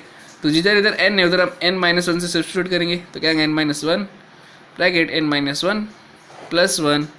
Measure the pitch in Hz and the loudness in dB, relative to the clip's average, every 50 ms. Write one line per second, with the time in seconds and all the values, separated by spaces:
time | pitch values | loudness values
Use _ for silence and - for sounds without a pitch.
0 | - - - - - - - - - 151 151 160 170 202 208 208 202 214 - - | -8 -18 -20 -20 -20 -20 -20 -4 -2 0 0 2 2 4 4 4 2 2 0 2
1 | 170 196 208 196 185 175 180 180 180 175 - - 165 175 185 185 180 175 170 180 | 0 2 2 2 2 2 4 2 0 0 -2 -2 -2 -2 0 2 0 2 2 2
2 | 175 180 170 175 175 170 170 170 160 - - 190 175 185 185 175 170 170 175 175 | 0 0 -2 -2 -2 -2 -2 -2 -2 -2 -4 -4 -2 -2 -2 -2 0 -2 -2 -4
3 | 175 - - - 156 160 160 156 156 156 156 156 156 151 143 - - 156 170 196 | -6 -12 -12 -4 -2 0 2 2 0 0 0 0 0 0 -2 -2 -2 -2 -2 -2
4 | 202 196 - - - - - - - - - - - - - - 170 185 180 170 | -2 -8 -12 -20 -20 -20 -20 -20 -20 -20 -20 -20 -20 -20 -6 0 0 2 2 2
5 | 165 - 123 160 156 151 147 143 143 139 143 143 160 180 208 214 214 214 - - | 0 0 0 -2 0 0 0 0 0 -2 -4 -2 -2 -2 -2 -2 -4 -8 -12 -18
6 | - - - - - - - - - - 160 170 180 190 190 - 160 147 147 147 | -20 -20 -20 -20 -20 -20 -20 -20 -12 -4 0 2 2 2 2 0 0 2 2 0
7 | 151 151 - | 0 -4 -8